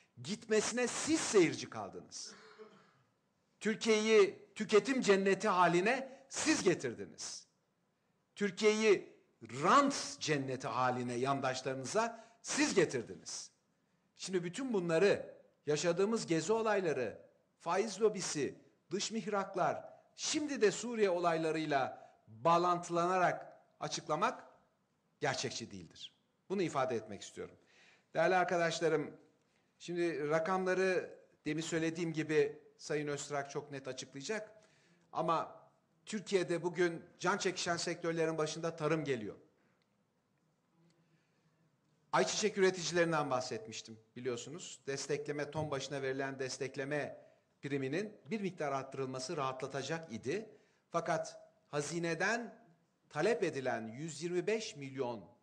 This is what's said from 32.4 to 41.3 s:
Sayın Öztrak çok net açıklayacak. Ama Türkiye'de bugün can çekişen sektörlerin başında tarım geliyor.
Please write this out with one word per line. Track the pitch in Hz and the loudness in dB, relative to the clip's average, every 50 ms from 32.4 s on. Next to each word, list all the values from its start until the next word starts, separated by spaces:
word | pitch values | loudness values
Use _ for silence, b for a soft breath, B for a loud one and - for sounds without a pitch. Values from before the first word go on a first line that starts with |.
| 147 147 147 - - - _ _ | 4 4 0 -8 -16 -20 _ _
Sayın | - - 156 147 151 147 | -8 -4 -4 -2 -2 -2
Öztrak | 143 143 - - 143 143 139 139 | -4 -6 -6 -4 -4 -4 -4 -4
çok | - 147 143 - | -8 -8 -8 -8
net | 139 135 135 135 | -12 -10 -8 -8
açıklayacak. | 127 - - - - 139 139 139 220 208 - - - b b b b b b b b b b b - | -10 -10 -12 -12 -14 -14 -8 -6 -6 -6 -6 -10 -18 b b b b b b b b b b b -6
Ama | - 165 170 165 156 - - - - - - _ _ _ _ _ _ _ | -4 0 2 2 0 0 -4 -10 -18 -20 -20 _ _ _ _ _ _ _
Türkiye'de | - - 220 175 - 202 185 175 151 170 170 156 | -8 -8 -8 -4 2 2 2 4 4 0 0 -2
bugün | 180 165 165 180 175 165 151 - - - - | -4 0 2 2 2 2 -4 -10 -16 -16 -2
can | - 180 196 196 | 0 0 0 2
çekişen | - 190 180 - - 180 170 | 0 -2 -2 -2 -2 -2 -2
sektörlerin | 165 - 180 170 170 - 165 165 160 160 160 160 156 | -2 -2 -4 -4 -2 -2 -2 0 2 2 0 2 0
başında | 156 151 - 165 165 165 165 | -2 -2 -2 -4 -4 -6 -4
tarım | - 156 151 165 160 147 | -2 0 2 2 2 2
geliyor. | 139 135 117 107 95 82 - - _ _ _ _ _ _ _ _ _ _ _ _ _ _ _ _ _ _ _ _ _ _ _ _ _ _ 170 165 170 165 _ _ _ _ _ _ _ | -2 -2 -2 -2 -8 -10 -12 -18 _ _ _ _ _ _ _ _ _ _ _ _ _ _ _ _ _ _ _ _ _ _ _ _ _ _ _ _ _ _ _ _ _ _ _ _ _